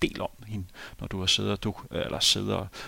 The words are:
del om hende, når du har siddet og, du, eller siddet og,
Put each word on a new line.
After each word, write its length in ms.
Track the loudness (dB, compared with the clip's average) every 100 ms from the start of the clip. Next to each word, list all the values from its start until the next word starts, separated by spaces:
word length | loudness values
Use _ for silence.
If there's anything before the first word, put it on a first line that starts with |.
del 180 | 0 0
om 100 | -4 -6 -8
hende, 200 | -6 -6 -10 -14 -10
når 60 | -6
du 140 | 0
har 60 | 2
siddet 260 | 4 4
og, 100 | 2
du, 120 | 0 -4 -4
eller 300 | -2 -2 2
siddet 340 | 4 4 2
og, 140 | 0 -2 -10